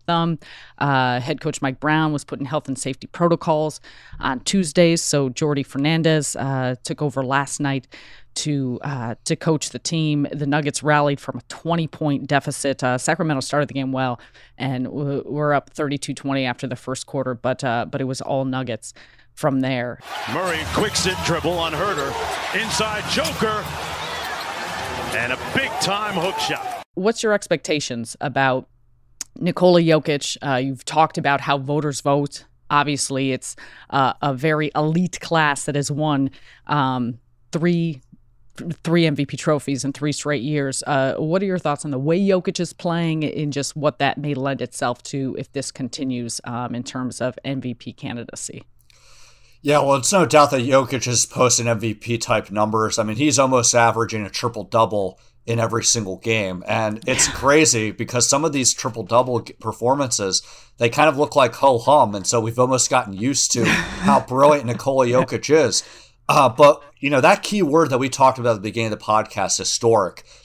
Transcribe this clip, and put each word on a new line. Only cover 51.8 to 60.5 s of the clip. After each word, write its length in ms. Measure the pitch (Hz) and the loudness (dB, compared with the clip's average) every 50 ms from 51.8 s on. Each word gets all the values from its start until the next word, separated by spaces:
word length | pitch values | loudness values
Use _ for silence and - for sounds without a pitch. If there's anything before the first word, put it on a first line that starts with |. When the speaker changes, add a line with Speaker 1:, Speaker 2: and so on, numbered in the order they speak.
Speaker 3:
V 140 | 113 110 104 | -2 -4 -6
P 240 | - - 117 117 113 | -6 -4 -4 -4 -2
type 320 | - - 113 107 - - | 0 0 0 0 0 -2
numbers. 480 | 98 104 107 107 107 110 110 104 - - | -2 0 0 2 2 0 0 0 0 -2
I 40 | |
mean, 140 | 107 107 107 | -2 -2 0
he's 220 | 120 147 151 120 139 | 0 2 2 4 4
almost 360 | 135 131 131 123 117 - - | 4 4 4 4 4 4 4
averaging 520 | 117 117 117 113 117 113 - 113 107 101 | 6 4 4 4 2 0 -2 -2 -6 -8
a 20 | 95 | -6
triple-double 920 | - - - 117 120 107 92 - - 113 113 92 107 104 98 90 - _ _ _ _ _ - | -8 -6 -6 -6 -6 -6 -6 0 2 2 4 4 2 0 -2 -2 -6 _ _ _ _ _ -6
in 120 | 113 117 113 | -4 -2 0
every 260 | 113 104 90 87 - | 0 0 0 0 0
single 340 | - - 117 104 95 92 90 | 0 0 0 -2 -6 -8 -6
game. 440 | - 113 113 110 101 92 92 87 - | -2 -2 0 0 0 -2 -6 -6 -4
And 340 | 104 107 110 110 107 107 107 - | -2 -2 0 0 -2 -4 -4 -4
it's 220 | 127 131 127 - - | -2 0 0 0 0
Speaker 1:
<laughs> 120 | - - | -2 0
Speaker 3:
crazy 500 | 131 135 143 160 156 - - 110 110 107 | 2 4 6 6 6 4 4 2 0 -2
because 380 | 95 - 113 - - 123 117 - | -4 -6 -8 -4 -2 0 2 2
some 160 | 143 139 160 | 2 2 0
of 80 | 160 | 0
these 220 | 143 139 123 - - | 0 0 0 0 0
triple-double 640 | - - 127 110 117 101 - 113 123 131 127 123 110 | -2 -4 -6 -6 -6 -4 2 4 4 4 4 0 -4
g-, 120 | 92 - - | -4 -6 -14
performances, 880 | - - 110 104 - 113 120 135 143 139 120 - - 101 95 87 - - - | -10 -8 -8 -6 -2 0 2 2 2 0 -2 -2 -2 -2 0 -2 -2 -2 -4